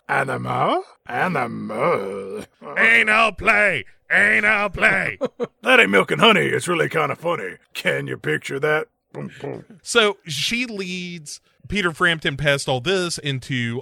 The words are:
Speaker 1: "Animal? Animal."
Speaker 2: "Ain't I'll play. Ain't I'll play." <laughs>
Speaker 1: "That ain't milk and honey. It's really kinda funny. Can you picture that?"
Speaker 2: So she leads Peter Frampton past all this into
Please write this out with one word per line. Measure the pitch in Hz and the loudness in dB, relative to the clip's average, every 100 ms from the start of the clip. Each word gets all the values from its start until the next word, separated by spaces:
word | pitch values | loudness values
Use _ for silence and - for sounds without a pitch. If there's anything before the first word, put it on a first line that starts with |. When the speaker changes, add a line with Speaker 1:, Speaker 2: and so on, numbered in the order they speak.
| - | -4
Speaker 1:
"Animal? | 139 135 123 123 123 160 330 392 - - | -2 -2 -4 -4 0 0 0 -4 -20 -8
Animal." | 123 175 151 120 110 107 110 160 135 98 98 98 104 98 _ - 147 | -4 -2 -2 -4 -6 -8 -2 0 0 -2 -8 -10 -12 -14 _ -10 0
Speaker 2:
"Ain't | 220 233 220 | 4 4 4
I'll | 214 220 | 2 2
play. | 202 185 208 208 147 - _ - | 0 0 2 2 0 -8 _ -2
Ain't | 175 208 220 214 | 2 4 4 2
I'll | 208 202 | 2 0
play." | 175 214 190 - - - - | 0 2 2 -2 -4 -6 -6
<laughs> | 233 _ | -10 _
Speaker 1:
"That | 226 262 | 4 6
ain't | 196 | 6
milk | 196 180 | 4 2
and | 170 | 4
honey. | 226 196 135 | 4 6 2
It's | 123 165 | -2 -2
really | 170 143 | 0 0
kinda | 160 147 - | 0 -2 -4
funny. | 165 170 92 - _ | -4 -4 -6 -14 _
Can | - 185 139 143 | -6 -2 -2 -4
you | 127 | -6
picture | 151 151 - 139 | -4 -4 -4 -4
that?" | 151 151 156 _ _ 143 139 - 139 127 - 202 | 0 0 -4 _ _ -12 -12 -12 -12 -12 -14 -18
Speaker 2:
So | - 233 214 196 170 | -2 2 2 0 -8
she | 139 - 233 247 | -4 -2 -2 -4
leads | 208 185 180 180 175 147 - _ _ - | -6 -8 -6 -8 -10 -14 -18 _ _ -6
Peter | 196 180 | -2 -2
Frampton | 156 175 160 165 135 | 2 2 2 -2 0
past | 147 143 - | 2 2 0
all | 131 | -2
this | 123 190 175 - | 0 0 0 -4
into | 147 135 - 127 117 117 | -4 -6 -4 -4 -2 -4